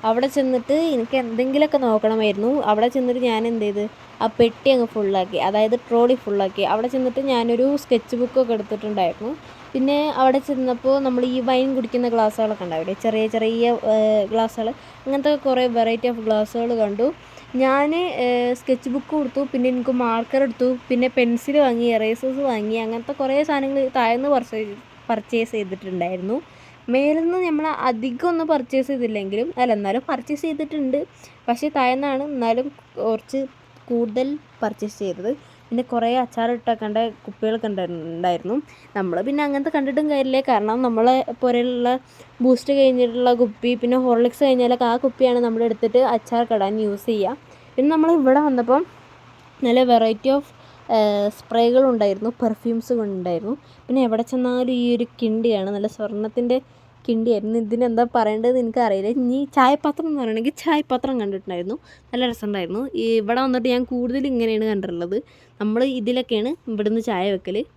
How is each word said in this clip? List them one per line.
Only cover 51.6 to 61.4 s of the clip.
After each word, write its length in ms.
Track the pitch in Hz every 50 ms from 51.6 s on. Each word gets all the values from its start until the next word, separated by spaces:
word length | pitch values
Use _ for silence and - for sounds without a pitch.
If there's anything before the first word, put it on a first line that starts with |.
| 233 233 240 262 269 262 240 226 214 202 196 196 214 233 233 -
പെർഫ്യൂംസ് 520 | 247 226 220 - - 233 226 226 226 - 247 233 220
ഉണ്ടായിരുന്നു. 500 | 202 196 185 180 180 175 165 - 208 269 285 - - - - -
പിന്നെ 160 | - 247 269 262
എവിടെ 160 | 233 220 220 233 -
ചെന്നാലും 420 | - 254 247 247 247 247 254 247 254 247
ഈ 20 | 240 240 240
ഒരു 100 | 226 240 240 - -
കിണ്ടിയാണ്, 500 | 240 220 220 226 226 240 214 196 190 196 202
നല്ല 120 | 202 208
സ്വർണ്ണത്തിൻ്റെ 720 | 214 - - 214 208 214 208 214 220 - 247 240 240 247 262 - - - - - - _ _ -
കിണ്ടിയായിരുന്നു. 520 | - 233 226 226 240 226 208 208 214 220 233 226
ഇതിനെന്താ 380 | 208 233 233 247 240 226 226 240 240 -
പറയേണ്ടതെന്ന് 460 | 247 220 214 214 220 226 247 254 254 240
എനിക്കറിയില്ല. 460 | 226 226 254 240 214 196 196 196 214 240 277
ഇനി 180 | 254 240 254 269 285 269 -
ചായപാത്രം 520 | 285 254 254 285 294 - 302 285 - 330 320
എന്ന് 100 | 302 285
പറയണമെങ്കിൽ 340 | 254 226 220 226 233 269 - - -
ചായപാത്രം 520 | 320 311 302 294 _ 254 247 - 269 262 240
കണ്ടിട്ടുണ്ടായിരുന്നു, 560 | 214 196 196 190